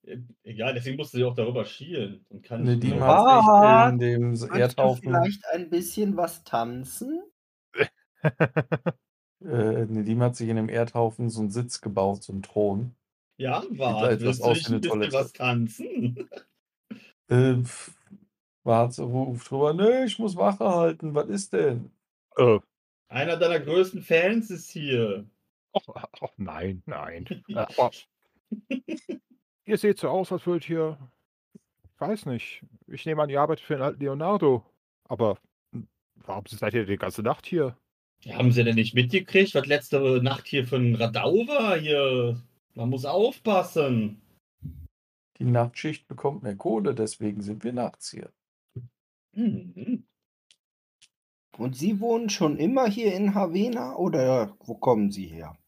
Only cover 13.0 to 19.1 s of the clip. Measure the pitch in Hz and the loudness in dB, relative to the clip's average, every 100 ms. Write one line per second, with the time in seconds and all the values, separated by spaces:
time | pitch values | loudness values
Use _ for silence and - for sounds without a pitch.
13 | _ _ _ - 131 160 - 143 127 107 | _ _ _ -8 -4 -4 -6 -4 -2 0
14 | 120 107 120 127 120 113 113 110 - 107 | 2 2 0 0 2 2 0 -2 0 -2
15 | 104 131 135 - 127 120 113 - 494 330 | 0 -2 -4 -4 -2 0 -2 -6 -8 -4
16 | 127 123 - - _ _ _ _ _ - | -4 -6 -12 -16 _ _ _ _ _ -20
17 | - _ _ 123 131 123 123 - - - | -20 _ _ 4 4 2 -2 -8 -18 -20
18 | _ - _ _ _ _ - 113 120 123 | _ -20 _ _ _ _ 0 2 2 -2
19 | 127 | -4